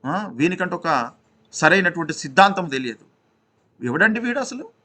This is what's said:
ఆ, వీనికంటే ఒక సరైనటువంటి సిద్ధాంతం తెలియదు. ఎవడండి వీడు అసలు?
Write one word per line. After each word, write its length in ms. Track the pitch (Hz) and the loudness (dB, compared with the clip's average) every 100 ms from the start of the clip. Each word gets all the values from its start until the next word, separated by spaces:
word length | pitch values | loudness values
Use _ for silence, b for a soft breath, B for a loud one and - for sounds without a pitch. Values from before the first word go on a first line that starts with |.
ఆ, 100 | 131 180 202 117 | -6 -6 -6 -4
వీనికంటే 360 | 160 185 180 170 | -4 -2 -6 -4
ఒక 80 | 165 143 120 _ _ _ _ | -2 -2 -2 _ _ _ _
సరైనటువంటి 600 | - 156 190 180 170 160 156 | 2 4 4 2 0 -2 -2
సిద్ధాంతం 440 | 151 131 196 190 175 | -2 6 6 4 -4
తెలియదు. 300 | 135 127 107 _ _ _ _ _ _ _ _ | -4 -6 -10 _ _ _ _ _ _ _ _
ఎవడండి 380 | 120 143 214 220 | -4 2 2 2
వీడు 160 | 240 254 - | -2 -4 -4
అసలు? 180 | 247 440 _ | -8 -16 _